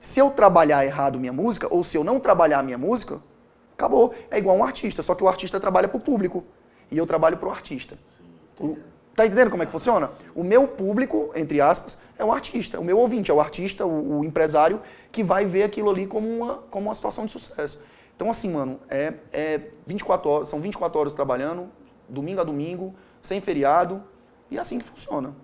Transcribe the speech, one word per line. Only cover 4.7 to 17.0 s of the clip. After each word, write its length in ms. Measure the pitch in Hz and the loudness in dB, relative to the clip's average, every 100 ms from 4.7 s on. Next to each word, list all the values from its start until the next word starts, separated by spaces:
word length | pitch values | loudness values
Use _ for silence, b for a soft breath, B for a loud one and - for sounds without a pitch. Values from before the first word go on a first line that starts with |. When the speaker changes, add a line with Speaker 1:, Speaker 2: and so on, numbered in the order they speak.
| 269 226 - | -2 -6 -6
Speaker 1:
só 140 | - 185 | -2 2
que 80 | |
o 40 | 190 | 2
artista 300 | 185 185 196 | 2 -4 -4
trabalha 300 | 196 185 185 | 0 2 2
pro 100 | 254 | -2
público. 460 | 254 247 185 180 - b b b b | 0 0 0 -4 -10 b b b b
E 60 | 151 | -4
eu 80 | 165 | 0
trabalho 320 | 165 160 - | 2 2 2
pro 120 | - | -6
artista. 460 | - - 139 - - _ | -8 -10 -12 -12 -18 _
Speaker 2:
Sim, 180 | - 87 - _ _ | -20 -20 -20 _ _
Speaker 1:
O 60 | 151 | -8
Speaker 2:
entendendo. 280 | 156 - - _ - | -8 -14 -20 _ 2
Speaker 1:
Tá 80 | |
entendendo 240 | 220 196 247 | 2 6 4
como 140 | 190 | 4
é 40 | 160 | -4
que 40 | |
funciona? 380 | 160 - 220 143 | -4 0 2 0
Speaker 2:
Sim. 160 | - - | -6 -14
Speaker 1:
O 80 | - | -6
meu 240 | 175 226 269 | 4 4 4
público, 640 | - 196 208 269 311 453 - | 0 -2 -2 0 -2 -2 -4
entre 240 | 151 147 | -2 2
aspas, 360 | 143 185 - - B _ | 4 4 -2 -18 B _
é 60 | |
o 80 | 214 | 0
artista. 480 | 247 - 240 - - | 0 -2 -8 -6 -6
O 40 | |
meu 140 | 170 190 | 0 2
ouvinte 320 | 240 233 196 | 2 0 2
é 40 | |
o 60 | 147 | 2
artista, 460 | 147 - 185 196 180 | 2 -2 -8 -4 -4
o, 320 | 156 151 147 | -2 -2 -2
o 60 | |
empresário, 580 | 156 151 156 151 156 208 B B B | -2 0 2 4 4 2 B B B
que 100 | - | -4
vai 240 | 196 190 202 | 0 2 2
ver 160 | 180 | 0
aquilo 260 | 202 208 208 | 0 0 -2
ali 160 | 185 | 0
como 240 | 196 220 220 | -2 -6 -4
uma, 280 | 233 233 277 - | -6 -6 -8 -10
como 180 | 202 208 | -8 -8
uma 60 | |
situação 300 | 208 | -6